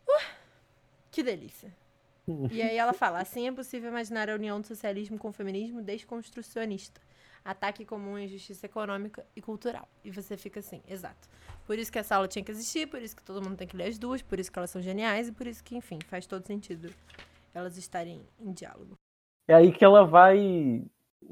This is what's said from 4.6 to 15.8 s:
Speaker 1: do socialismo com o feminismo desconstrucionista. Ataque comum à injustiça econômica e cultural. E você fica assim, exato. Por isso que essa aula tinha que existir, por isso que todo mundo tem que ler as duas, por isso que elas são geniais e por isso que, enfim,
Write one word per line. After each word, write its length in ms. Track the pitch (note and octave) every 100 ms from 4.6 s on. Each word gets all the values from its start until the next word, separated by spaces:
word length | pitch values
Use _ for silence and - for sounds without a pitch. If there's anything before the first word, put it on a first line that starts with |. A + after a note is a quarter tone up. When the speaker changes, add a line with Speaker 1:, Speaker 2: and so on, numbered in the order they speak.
Speaker 1:
do 60 | G#3
socialismo 520 | G#3+ G#3+ G3+ G#3 G#3+
com 100 | G#3+
o 40 |
feminismo 500 | G#3 G3 F#3+ A3+ A#3+
desconstrucionista. 1160 | G3 G#3+ - A#3 A3+ - A3+ A#3 A3 G3 - - _ - - -
Ataque 400 | - G3 G3+ G#3
comum 320 | G#3 G#3+ G3+ G3+
à 60 |
injustiça 440 | G3+ G3 - G3 G3+
econômica 580 | A3 G#3 G3 G#3 - -
e 60 | -
cultural. 480 | G#3+ G#3+ A#3+ - - _
E 60 | G#3+
você 260 | F#3+ F#3+ G3
fica 240 | G3 G#3
assim, 220 | G3+ - -
exato. 400 | F#3+ F3+ - - - - - -
Por 120 | A3
isso 120 | A3+
que 80 | A3+
essa 180 | G#3 G3
aula 120 | F#3+
tinha 160 | G#3+
que 60 | F#3+
existir, 360 | G#3+ A#3 D#4+ D4+
por 140 | C4+
isso 160 | A3+ -
que 60 |
todo 200 | - F#3+
mundo 140 | F#3+ F#3+
tem 100 | F#3
que 100 | F#3
ler 120 | F3
as 100 | A3
duas, 220 | A#3+ C4
por 180 | - F#3+
isso 140 | F#3
que 60 | -
elas 120 | F3
são 120 | F#3
geniais 460 | F#3 F#3+ A3+ G#3 A#3+
e 40 |
por 140 | A3 A#3+
isso 180 | A3+
que, 120 | -
enfim, 220 | A#3+